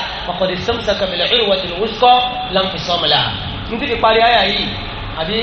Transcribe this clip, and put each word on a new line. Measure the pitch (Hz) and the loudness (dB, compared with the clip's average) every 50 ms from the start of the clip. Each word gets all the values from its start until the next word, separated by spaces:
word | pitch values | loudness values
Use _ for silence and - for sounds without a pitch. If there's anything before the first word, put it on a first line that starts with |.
| - - - - - | 0 -4 -8 -6 -6
faqad | 185 180 175 190 170 | -6 -4 -2 -2 -2
istamsaka | 180 180 - 233 233 233 214 214 196 - 196 | -2 -2 -2 -2 -2 -2 -2 -2 0 0 -2
bil | 175 175 175 | -2 -2 -2
urwatil | 170 - 233 240 220 202 190 185 185 180 175 180 | 0 0 2 2 2 2 0 0 -2 -4 -4 -4
wuthqa | 214 220 214 - 247 247 247 247 247 247 - - - - | -4 -4 2 4 6 6 6 6 4 0 -4 -6 -6 -2
la | 180 190 | 0 0
infisama | 190 185 180 160 - 180 175 170 160 | 0 0 -4 -6 -4 -2 -2 -2 0
laha." | 147 147 135 120 - - - - - - - - - | 2 2 2 0 -2 -4 -6 -6 -8 -8 -8 -6 -6
N | 226 226 | -6 -4
ti | 285 | -4
fi | 262 233 | -4 0
parí | - 233 220 214 220 | 2 4 4 6 6
àyà | 226 240 240 214 190 | 6 6 6 4 2
yìí, | 196 202 202 202 - - - - - - - - - - 160 | 2 0 -2 -4 -4 -6 -6 -8 -8 -8 -8 -8 -8 -6 -6
àbí, | 165 180 214 226 | -4 -2 -2 -2